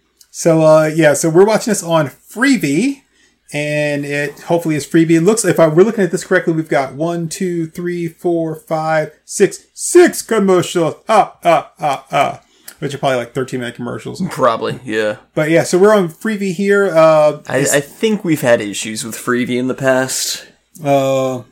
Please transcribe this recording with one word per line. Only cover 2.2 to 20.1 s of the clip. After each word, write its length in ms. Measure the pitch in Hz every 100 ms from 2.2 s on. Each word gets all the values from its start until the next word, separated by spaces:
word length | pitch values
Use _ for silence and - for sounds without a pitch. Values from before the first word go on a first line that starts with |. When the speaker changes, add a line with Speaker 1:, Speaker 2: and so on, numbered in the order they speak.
| - 202 269 240 151 147 262 269 _ _ _ _ -
Speaker 1:
and 520 | 147 147 151 147 143 143
it 340 | 143 143 -
hopefully 300 | - 170 165 151
is 120 | -
Freevee. 300 | 170 165 165
It 40 |
looks, 220 | 170 220 180
if 140 | 160
I, 80 | 165
we're 160 | 156
looking 200 | 220 226 175
at 40 |
this 120 | 180
correctly, 300 | - 185 170
we've 160 | 160 160
got 260 | 151 131 131
one, 320 | 165 170 165
two, 380 | - 185 175 160
three, 400 | - 175 175 170
four, 480 | - 175 170 160 156
five, 560 | - 160 160 156 151 - -
six, 420 | - 190 - _ -
six 460 | - 349 339 -
commercials. 720 | - 226 196 180 165 180 156 - -
Ah, 280 | 214 165 -
ah, 280 | 175 160 - -
ah, 260 | 151 135 -
ah. 320 | 151 135 - _ _ - -
Which 160 | 147 135
are 20 |
probably, 200 | 143 127
like, 160 | 120 135
thirteen 240 | 127 127
minute 160 | 120 120
commercials. 460 | 120 120 127 120 180
Speaker 2:
Probably, 480 | - 127 113 113 135
yeah. 340 | 127 110 107 107 _ -
Speaker 1:
But 160 | 151
yeah, 120 | 165
so 140 | - 175
we're 160 | 208
on 140 | 214 170
Freevee 440 | - 220 208 196
here. 340 | 170 196 202 196
Uh, 540 | 160 160 156 151 147 -
Speaker 2:
I, 100 | 131
Speaker 1:
it's 140 | 139
Speaker 2:
I 60 | 143
think 420 | 143 - 220 214 175
we've 160 | 151
had 180 | 127 -
issues 420 | 104 95 110 107
with 120 | 117 -
Freevee 440 | - 123 120 123
in 80 | 127
the 80 | 123
past. 720 | 135 131 127